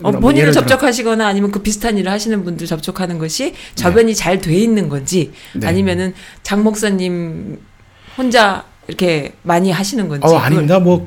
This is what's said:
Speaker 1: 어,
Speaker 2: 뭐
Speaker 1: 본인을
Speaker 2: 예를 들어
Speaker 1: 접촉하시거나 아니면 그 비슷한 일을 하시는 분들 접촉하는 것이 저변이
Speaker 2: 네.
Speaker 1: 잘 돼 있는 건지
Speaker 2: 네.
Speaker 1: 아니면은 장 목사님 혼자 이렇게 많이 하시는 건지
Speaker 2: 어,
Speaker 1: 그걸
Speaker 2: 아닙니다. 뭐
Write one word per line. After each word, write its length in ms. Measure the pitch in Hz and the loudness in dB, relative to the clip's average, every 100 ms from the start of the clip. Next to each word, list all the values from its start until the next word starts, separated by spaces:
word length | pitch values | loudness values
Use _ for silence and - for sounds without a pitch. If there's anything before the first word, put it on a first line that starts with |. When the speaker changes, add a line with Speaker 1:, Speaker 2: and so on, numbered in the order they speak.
Speaker 1:
어, 80 | 202 | -2
Speaker 2:
뭐 100 | 208 | 2
Speaker 1:
본인을 200 | 247 285 | 4 4
Speaker 2:
예를 120 | - | 4
들어 80 | 294 - | 4 2
Speaker 1:
접촉하시거나 640 | 262 277 240 226 220 214 | 2 2 0 -2 0 0
아니면 240 | 196 202 | 0 0
그 100 | 202 | -2
비슷한 360 | 214 214 240 208 | -4 -2 -2 -2
일을 120 | 185 | -2
하시는 360 | 202 220 208 175 | -2 -2 -4 -4
분들 200 | 165 160 | -6 -6
접촉하는 520 | 165 170 185 180 170 | -6 -6 -6 -6 -4
것이 380 | 160 - 285 - - - | -6 -4 -6 -8 -16 -2
저변이 380 | 180 202 226 | 2 4 4
Speaker 2:
네. 20 | 214 | 2
Speaker 1:
잘 240 | 165 190 | 0 -2
돼 140 | 175 165 | 0 2
있는 320 | 233 214 160 | 2 2 0
건지 460 | 139 135 180 143 - - | -4 -2 -2 -2 -6 -12
Speaker 2:
네. 140 | - 208 | -6 -2
Speaker 1:
아니면은 460 | 180 196 175 185 185 - - | 0 0 0 -4 -8 -18 -16
장 200 | - 202 | -4 0
목사님 960 | 214 214 208 190 185 175 165 160 - 151 - _ - _ - - | 0 0 -2 0 -2 -4 -6 -8 -12 -14 -18 _ -20 _ -18 -4
혼자 460 | 254 233 208 185 - _ - | 0 2 2 0 -10 _ -14
이렇게 460 | - 180 160 135 - | -2 0 0 -4 -10
많이 260 | - 170 190 | -2 0 2
하시는 380 | 170 196 247 180 | 0 -2 -4 -4
건지 180 | 147 160 | 0 2
Speaker 2:
어, 40 | |
Speaker 1:
그걸 140 | 165 | 4
Speaker 2:
아닙니다. 360 | 123 160 151 185 | 4 2 4 4
뭐 260 | 180 175 | 4 2